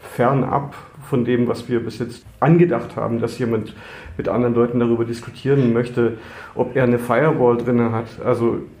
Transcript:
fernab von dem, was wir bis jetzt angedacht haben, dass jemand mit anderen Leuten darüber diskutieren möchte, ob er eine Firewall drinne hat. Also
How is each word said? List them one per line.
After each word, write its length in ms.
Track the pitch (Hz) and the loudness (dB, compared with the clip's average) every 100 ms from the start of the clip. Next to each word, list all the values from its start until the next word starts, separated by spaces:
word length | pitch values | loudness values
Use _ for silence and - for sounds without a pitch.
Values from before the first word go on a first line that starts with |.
| - | -16
fernab 600 | - 120 139 135 139 143 - - - - | 0 2 2 0 -2 -4 -14 -20 -20 -4
von 140 | 131 117 | -2 0
dem, 220 | 123 120 | 2 0
was 220 | 113 - | -2 -2
wir 100 | 117 | -2
bis 160 | 107 - | -2 -8
jetzt 260 | 117 - - - | -8 -10 -20 -2
angedacht 560 | 139 170 170 117 - 120 | 4 6 6 2 -4 -6
haben, 240 | 110 117 | -4 -2
dass 180 | 117 - | -4 -2
jemand 360 | 117 113 - - - - - - | -2 -2 -4 -12 -18 -18 -16 -6
mit 100 | 98 | -2
anderen 260 | 104 123 117 | 0 2 2
Leuten 240 | 120 127 | 2 2
darüber 260 | 120 117 117 | 2 2 0
diskutieren 680 | 117 - - 131 139 120 | -4 -10 -8 0 4 4
möchte, 400 | 117 120 120 117 110 - - - - | 2 0 2 0 0 -12 -18 -14 -4
ob 200 | 123 131 | -2 2
er 80 | |
eine 160 | 120 120 | 2 2
Firewall 580 | - 120 156 143 123 117 | 2 2 2 4 4 4
drinne 340 | 117 120 117 | 2 2 2
hat. 140 | 113 113 - | 0 -6 -6
Also 360 | 110 110 117 110 - - | -2 0 0 -2 -6 -14